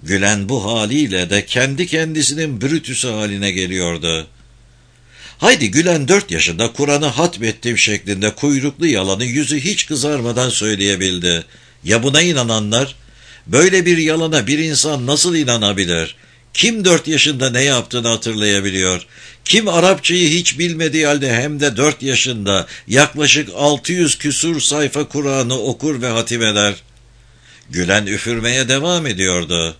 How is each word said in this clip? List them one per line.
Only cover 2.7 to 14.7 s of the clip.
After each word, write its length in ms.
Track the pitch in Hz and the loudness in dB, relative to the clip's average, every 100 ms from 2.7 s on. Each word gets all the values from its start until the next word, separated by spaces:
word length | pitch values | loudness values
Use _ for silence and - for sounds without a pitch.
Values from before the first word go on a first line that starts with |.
| 160 - 127 127 | -2 -4 -6 -4
haline 440 | 107 107 101 101 | -4 -4 -2 -2
geliyordu. 760 | 92 92 92 87 85 82 80 78 - - - - _ _ _ - - - - | -2 -4 -2 -2 -2 -4 -4 -6 -20 -20 -20 -20 _ _ _ -20 -20 -20 0
Haydi 340 | 214 247 113 | 2 4 2
Gülen 360 | 110 170 165 131 | 2 2 2 4
dört 240 | 196 196 | 2 2
yaşında 400 | 82 82 82 117 | -2 -2 0 -2
"Kur'an'ı 340 | - 143 143 151 | 0 0 2 0
hatmettim" 720 | 120 170 98 113 107 120 117 | 0 0 0 -4 -2 -4 0
şeklinde 580 | - 104 98 98 104 - | 0 0 -4 -2 -2 0
kuyruklu 520 | 143 139 139 143 165 | 0 0 -2 -2 0
yalanı 380 | 110 95 95 123 | 0 0 -2 -2
yüzü 340 | 127 135 151 | -2 -2 -2
hiç 260 | 127 107 - | -2 -4 -4
kızarmadan 640 | 147 143 147 117 117 127 | -4 -2 -2 -2 -2 0
söyleyebildi. 960 | - 107 101 101 95 95 90 87 85 80 - - _ | 0 -2 0 0 2 0 0 0 0 -4 -20 -20 _
Ya 200 | 78 113 | 0 0
buna 180 | 127 143 | 2 2
inananlar? 760 | 175 147 120 110 104 113 135 - - - - - - | 2 2 0 0 0 0 -2 -6 -20 -20 -20 -20 0
Böyle 380 | 110 185 190 175 | 4 6 4 2
bir 120 | 170 | 2
yalana 500 | 156 160 165 156 104 | 2 0 0 0 0
bir 120 | 147 | 0
insan 480 | 160 | 0